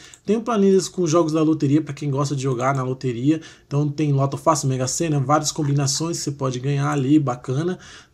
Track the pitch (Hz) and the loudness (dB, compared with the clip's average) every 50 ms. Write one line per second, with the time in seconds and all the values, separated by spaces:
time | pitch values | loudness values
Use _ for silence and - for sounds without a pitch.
0 | - - - - _ - 208 233 226 247 233 208 196 196 190 190 175 - - 190 | -12 -20 -20 -10 _ -2 -2 0 0 0 0 2 4 6 4 4 2 0 -2 -2
1 | 175 160 156 175 165 156 151 160 156 156 160 147 147 135 143 160 156 - 139 - | 0 2 4 2 2 2 2 2 2 2 2 2 2 2 2 2 0 0 -8 -8
2 | 151 143 131 139 143 139 147 135 127 135 127 117 127 135 139 131 127 127 127 127 | -4 -4 -2 -2 -2 -2 -2 -2 -2 -2 -2 0 0 0 0 0 -2 -4 -4 -4
3 | - 127 117 117 127 143 160 160 - - - - _ - 143 143 147 147 143 - | -4 -4 -2 0 2 2 2 2 0 -10 -20 -20 _ -4 0 0 0 0 0 -2
4 | 156 147 139 135 139 139 139 - - 170 156 139 - 131 131 127 127 131 - - | 0 0 2 2 2 0 -2 -2 0 2 2 2 2 -2 -2 -2 -2 -2 -2 -2
5 | 170 160 147 143 123 127 151 156 147 - - - 151 139 139 143 143 135 - - | -2 0 0 0 0 2 0 0 0 -2 -4 -2 -2 0 0 0 0 0 -2 -2
6 | 156 170 170 170 - - 143 - 131 131 123 123 123 139 143 139 139 147 147 147 | -4 -4 -4 -6 -6 -8 -6 -4 -4 -4 -4 -4 -4 -2 -2 -2 -2 -2 0 0
7 | 127 131 151 151 139 127 123 139 - - 127 139 165 180 185 180 - - - - | 2 4 4 4 4 2 -4 -4 -4 -6 -4 -2 -2 -4 -4 -6 -10 -18 -20 -20
8 | - _ | -20 _